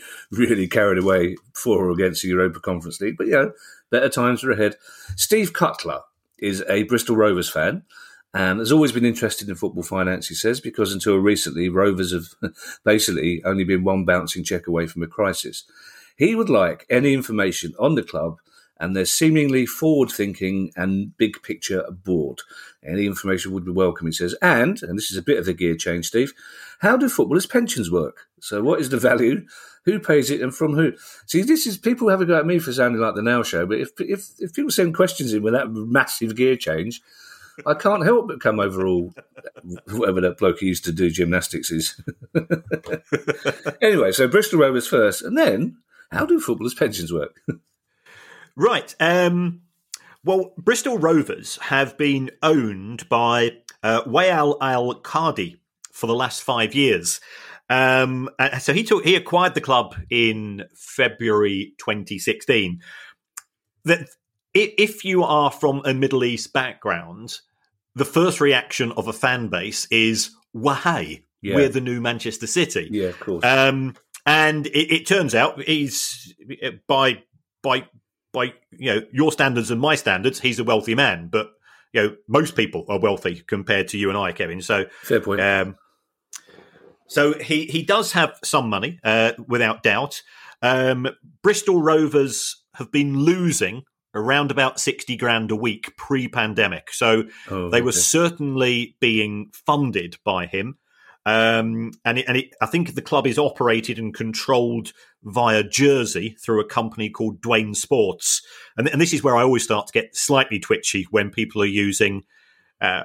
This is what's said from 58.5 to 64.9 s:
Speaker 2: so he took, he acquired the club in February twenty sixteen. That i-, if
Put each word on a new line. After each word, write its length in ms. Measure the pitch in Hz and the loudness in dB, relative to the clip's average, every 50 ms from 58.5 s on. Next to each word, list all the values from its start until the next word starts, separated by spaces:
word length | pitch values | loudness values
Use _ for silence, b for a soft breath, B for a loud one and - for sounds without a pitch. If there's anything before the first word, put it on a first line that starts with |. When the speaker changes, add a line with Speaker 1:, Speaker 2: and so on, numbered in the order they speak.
| 131 | -2
Speaker 2:
so 160 | 131 - - - | -2 -2 0 0
he 100 | 208 220 | 0 2
took, 220 | - 220 185 - | 2 2 4 4
he 100 | 165 185 | 4 2
acquired 380 | 170 175 - 170 175 185 180 - | 2 2 2 2 4 4 2 0
the 80 | 160 | -2
club 320 | - 135 131 120 120 - - - 82 - | 0 2 2 2 2 0 -6 -12 -8 -2
in 560 | 120 117 117 113 110 110 107 104 101 98 95 - _ | 0 2 2 2 2 -2 -6 -10 -10 -12 -14 -16 _
February 1000 | - - - - - 127 113 - - 117 110 107 104 104 101 98 98 98 - - | -20 -20 -6 -2 0 0 0 0 -2 0 2 4 4 4 2 0 -2 -6 -8 -12
twenty 400 | - - 120 107 104 92 - 107 | -10 -6 -4 -4 -4 -6 -8 -10
sixteen. 640 | 90 - 113 104 - - - 127 110 95 87 87 87 B B B B B B B B _ _ - - - _ _ _ _ _ _ _ - | -6 -4 -4 -4 -2 0 2 2 2 2 0 -4 -8 B B B B B B B B _ _ -20 -20 -20 _ _ _ _ _ _ _ -2
That 220 | 156 170 170 156 - _ _ _ _ _ _ _ _ - | 0 0 0 -2 -8 _ _ _ _ _ _ _ _ 0
i-, 180 | 196 214 208 - | 2 2 2 2
if 300 | - 214 214 | 0 0 0